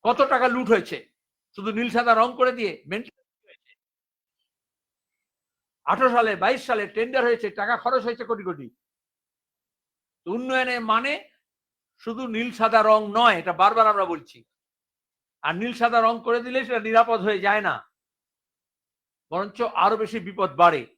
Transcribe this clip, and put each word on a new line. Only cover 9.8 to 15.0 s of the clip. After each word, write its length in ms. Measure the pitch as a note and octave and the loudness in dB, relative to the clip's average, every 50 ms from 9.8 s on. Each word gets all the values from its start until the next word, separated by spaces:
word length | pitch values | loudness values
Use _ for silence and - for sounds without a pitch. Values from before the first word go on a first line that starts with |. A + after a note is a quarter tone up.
| _ _ _ _ _ _ _ _ _ | _ _ _ _ _ _ _ _ _
তো 20 | E3+ G3 | -8 -8
উন্নয়নের 460 | A#3+ B3+ B3+ C4 C4 B3+ B3+ B3 A#3+ A3+ A3 | -6 -4 -4 -2 -2 -2 -2 -4 -6 -2 0
মানে 220 | A3 A3+ B3+ C#4 D4 - - _ _ _ _ _ _ _ _ _ _ _ _ _ _ _ - | -2 0 0 -2 -6 -6 -10 _ _ _ _ _ _ _ _ _ _ _ _ _ _ _ -12
শুধু 200 | A3+ A3+ A#3+ C4 A#3+ A3 | -10 -8 -8 -8 -6 -4
নীল 140 | A3 A#3+ B3 - - | -4 -6 -6 -2 -2
সাদা 220 | A3 A3+ G#3+ A3 G#3+ | 0 4 4 4 6
রং 180 | G#3+ G#3+ G#3+ G#3+ G3+ G3+ | 6 4 4 4 0 0
নয়, 180 | A3+ A#3+ A#3 G3 E3 | 4 4 4 4 2
এটা 140 | C#3+ F3+ E3+ F3 | -2 -4 0 4
বারবার 300 | F#3+ G#3 A3+ A3+ A3 G#3+ | 2 4 6 4 4 4
আমরা 140 | G#3 G3+ F#3+ F3 E3+ | 4 2 0 -2 -4
বলছি। 260 | D3+ C3+ - - B2 A2+ _ _ _ _ _ _ _ _ _ _ _ | -8 -10 -20 -20 -20 _ _ _ _ _ _ _ _ _ _ _ _